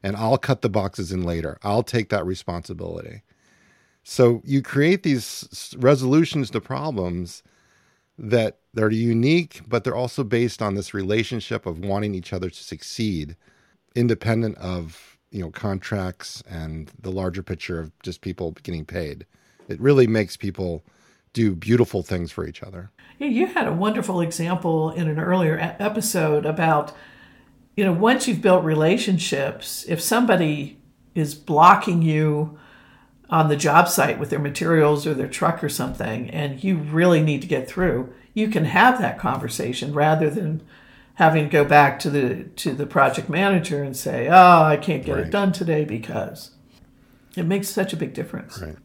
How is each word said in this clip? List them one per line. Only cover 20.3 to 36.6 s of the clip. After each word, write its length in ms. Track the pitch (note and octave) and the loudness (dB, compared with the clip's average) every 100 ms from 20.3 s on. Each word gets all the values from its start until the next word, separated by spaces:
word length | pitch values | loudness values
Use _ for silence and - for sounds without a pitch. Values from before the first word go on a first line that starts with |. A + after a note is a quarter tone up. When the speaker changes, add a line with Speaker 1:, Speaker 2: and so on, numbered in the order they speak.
| - | -4
Speaker 1:
people 480 | G2+ F#2 F#2 D#2+ _ _ _ _ _ | -8 -6 -6 -6 _ _ _ _ _
do 200 | - A2+ | 0 0
beautiful 480 | F2+ E2+ A#2 A#2 G2+ | 0 2 2 4 0
things 300 | F2 F#2 E2+ | -4 -6 -6
for 160 | - D#2 | -10 -12
each 160 | D#2 | -12
other. 260 | G2+ F#2 F#2 _ - - | -16 -16 -20 _ -20 -10
Speaker 2:
Yeah, 80 | C#4+ | -4
you 180 | A#3 F#4 | 0 0
had 200 | F4 - | 0 -2
a 60 | |
wonderful 480 | D#3+ G3+ A3+ - F#3 | -2 -2 -2 -4 -2
example 680 | E3+ - E3+ F3+ F3 D#3+ D#3 | -2 -4 -4 -2 -2 0 -2
in 180 | D#3+ D#3+ | -2 -2
an 100 | D3+ | -2
earlier 380 | E3+ F#3 E3 D#3 | 0 0 2 0
e-, 260 | D#3 - | -4 -4
episode 640 | G3+ G#3+ - F#3 D#3 D3+ D3 | -4 -4 -4 -2 0 0 -2
about, 500 | D#3+ D3+ D3 - - - - - _ _ _ _ - | 0 2 0 -2 -12 -20 -20 -20 _ _ _ _ -2
you 80 | |
know, 80 | F#3+ | 0
once 340 | E3+ A3 C4 - | 4 4 4 2
you've 160 | G3 | 0
built 220 | G#3 F#3 | 4 4
relationships, 1200 | D#3+ D#3 D#3 G3 - F#3 - C#3 C3+ - - - - | 4 2 2 2 2 0 0 -4 -4 -6 -12 -12 -6
if 120 | D#3+ | -4
somebody 800 | - A#3+ A#3+ F#3 D#3+ D3+ C#3 - _ _ _ | 0 2 4 4 2 0 -6 -14 _ _ _
is 220 | - D3+ - | -4 -4 -4
blocking 640 | - D3+ F3 G3 - E3+ | -2 6 8 8 4 2
you 560 | D#3+ D3+ D#3 D3 D#3 - - - - - _ _ _ | 2 2 2 0 -2 -8 -20 -20 -20 -20 _ _ _
on 200 | D#3+ D#3 | 2 2
the 60 | C#3+ | 2
job 340 | D3+ D3+ F3+ | 4 6 4
site 300 | - D3 - | 4 0 0
with 100 | D3 | -4
their 100 | D3 | -4
materials 640 | C#3+ D3 D#3+ E3 D3+ D3+ D3+ | -4 -4 2 4 4 4 0
or 80 | |
their 140 | C#3 C3+ | -4 -4
truck 360 | - D#3+ E3 | -2 -2 0
or 60 | D3 | -4
something, 600 | - - - - A2+ B2 | -4 -6 -4 -6 -6 -6
and 340 | D#3 D3 C3+ | -4 -4 -2